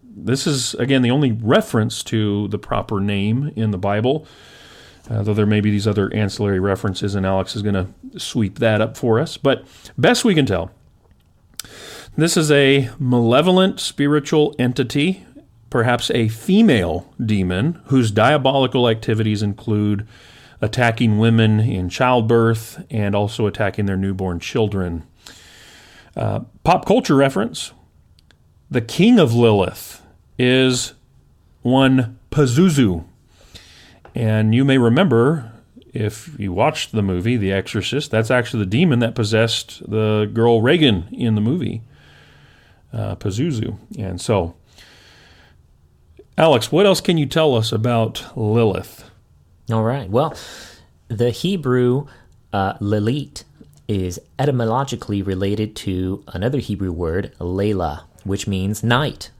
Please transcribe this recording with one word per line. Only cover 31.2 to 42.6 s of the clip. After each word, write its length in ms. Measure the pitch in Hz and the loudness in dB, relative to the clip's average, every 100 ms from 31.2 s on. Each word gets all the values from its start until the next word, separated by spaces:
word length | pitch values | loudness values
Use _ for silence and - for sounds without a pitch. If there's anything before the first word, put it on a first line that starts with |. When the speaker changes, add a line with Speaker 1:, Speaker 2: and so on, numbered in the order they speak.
| _ _ _ _ | _ _ _ _
Speaker 1:
one 560 | 120 131 135 131 113 - _ | 0 4 4 4 0 -6 _
Pazuzu. 720 | 151 135 120 190 143 113 85 80 _ _ _ - - - - - - - | 0 2 4 4 4 2 0 -8 _ _ _ -20 -20 -20 -20 -20 -20 -12
And 420 | - 113 110 107 117 | -4 0 2 2 4
you 80 | |
may 140 | 135 135 | 4 4
remember, 760 | 117 123 190 117 123 160 113 - _ - - | 4 4 4 4 4 0 -6 -18 _ -20 -14
if 360 | - 107 - - 147 | -6 -6 -6 -18 -8
you 140 | 98 | -6
watched 400 | 90 135 151 - | 0 0 0 -4
the 80 | 110 | -2
movie 340 | 98 90 104 120 | 0 0 0 0
The 160 | 98 | 0
Exorcist, 600 | 98 - 110 - 135 147 | -2 -2 -6 -4 -6 -2
that's 200 | 110 110 | -2 2
actually 320 | 127 113 117 | 0 0 -4
the 60 | 98 | -2
demon 300 | 113 180 120 | 2 2 2
that 140 | 120 | 0
possessed 760 | 120 104 110 113 - - - - | -2 0 2 2 -2 -8 -16 -6
the 400 | 107 107 107 104 | -2 0 0 0
girl 280 | 107 117 117 | 2 4 4
Regan 480 | 117 170 147 95 85 | 4 4 4 2 -4
in 240 | - 120 107 | -4 0 0
the 60 | |
movie, 400 | 107 170 113 113 - - - - - - - _ | 0 -2 -4 -8 -14 -20 -20 -20 -20 -20 -20 _